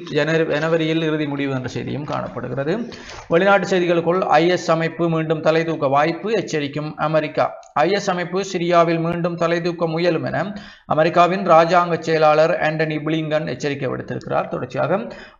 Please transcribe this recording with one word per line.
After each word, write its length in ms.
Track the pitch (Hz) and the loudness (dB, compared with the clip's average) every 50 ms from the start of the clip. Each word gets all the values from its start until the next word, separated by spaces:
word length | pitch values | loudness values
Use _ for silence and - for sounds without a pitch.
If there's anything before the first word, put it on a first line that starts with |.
| 170 - | -6 -4
ஜன-, 360 | 147 147 147 156 160 160 165 | -2 0 0 2 2 2 2
ஜனவரியில் 560 | 156 143 147 156 165 165 165 160 156 160 160 | 0 0 0 0 0 0 0 2 0 0 0
இறுதி 260 | 165 156 156 151 156 | 0 0 0 -2 -2
முடிவு 260 | 143 139 139 143 139 135 | -2 -4 -2 -2 -2 -2
என்ற 140 | 127 123 | -4 -6
செய்தியும் 360 | 127 - - 123 - 120 135 151 | -6 -6 -6 -6 -6 -6 -6 -6
காணப்படுகிறது. 720 | 147 143 131 123 120 - 123 120 123 131 135 139 151 180 226 233 - - - - - - - - | -6 -6 -6 -6 -8 -8 -8 -8 -6 -4 -4 -2 -2 -2 -2 -4 -8 -12 -16 -16 -18 -18 -12 -4
வெளிநாட்டு 400 | - - 165 190 196 196 196 180 | 0 2 4 4 6 4 4 4
செய்திகளுக்குள் 540 | 185 190 180 175 170 175 170 170 165 175 185 - - 143 | 2 0 2 2 2 2 2 2 0 0 0 2 4 4
ஐ 120 | 156 165 | 4 4
எஸ் 240 | 175 180 170 170 - | 4 2 0 0 0
அமைப்பு 380 | 165 160 165 160 160 - 170 170 | 0 0 0 -2 -2 -2 -2 0
மீண்டும் 320 | 165 160 160 151 160 156 | 0 0 0 -2 -2 0
தலை 220 | 156 160 160 160 165 | 2 2 2 2 2
தூக்க 240 | 165 160 - 147 | -2 -2 -2 0
வாய்ப்பு, 440 | 135 139 143 151 165 165 165 - 208 | 2 2 2 2 2 0 -4 -4 -2
எச்சரிக்கும் 600 | 233 202 156 - - 156 143 135 139 151 151 151 139 | -2 -2 -2 -2 -4 -4 -4 -4 -6 -6 -8 -8 -6
அமெரிக்கா. 500 | - 151 151 160 156 151 147 147 147 123 123 - - - - - | -4 -2 0 0 0 0 0 0 0 0 0 -2 -8 -12 -4 0
ஐ 180 | 147 151 175 | 0 2 2
எஸ் 180 | 202 202 190 202 | 2 0 0 -2
அமைப்பு 340 | 180 175 175 175 175 190 202 | -2 -2 -2 -4 -4 -4 -4
சிரியாவில் 560 | - - 180 170 170 175 170 170 165 170 165 | -4 -4 -2 0 2 4 4 4 4 2 0
மீண்டும் 360 | 160 165 170 170 170 180 170 | 0 -2 -2 -2 -2 -2 -2
தலை 260 | 170 170 165 170 175 | 0 0 0 0 0
தூக்க 260 | 170 180 170 170 175 | -2 -4 -4 -2 -2
முயலும் 360 | 160 160 160 175 175 165 151 135 | -2 -2 0 0 0 0 0 -2
என 140 | 131 131 135 165 202 202 - - - - - _ | -4 -4 -4 -4 -6 -8 -12 -14 -18 -20 -10 _
அமெரிக்காவின் 580 | - 135 147 160 170 170 170 175 170 185 196 202 | -2 2 2 2 4 4 4 4 4 2 0 4
ராஜாங்க 520 | 180 160 160 170 170 180 175 175 170 165 160 | 6 6 6 6 6 4 2 2 2 0 -2
செயலாளர் 540 | 160 165 160 156 156 151 151 156 156 165 175 - | -2 0 2 4 4 6 6 6 4 4 2 0
ஆண்டனி 380 | - 156 160 156 160 156 151 151 | 0 0 0 0 -2 -2 -2 -4
பிளிங்கன் 480 | 147 156 160 160 160 151 151 151 160 | -2 -2 -2 -2 -2 -2 -2 -2 -2
எச்சரிக்கை 420 | 165 143 135 - 147 139 135 139 127 | -4 -6 -4 -4 -4 -4 -4 -4 -6
விடுத்திருக்கிறார். 580 | 127 - - - - 127 - - 139 147 165 | -6 -6 -6 -8 -8 -8 -6 -4 -2 -2 -2
தொடர்ச்சியாக 520 | - - 165 147 139 - 135 131 139 175 214 233 240 - - - - - | -2 -4 -8 -8 -6 -4 -4 -2 -2 -2 -2 -4 -6 -14 -16 -18 -20 -10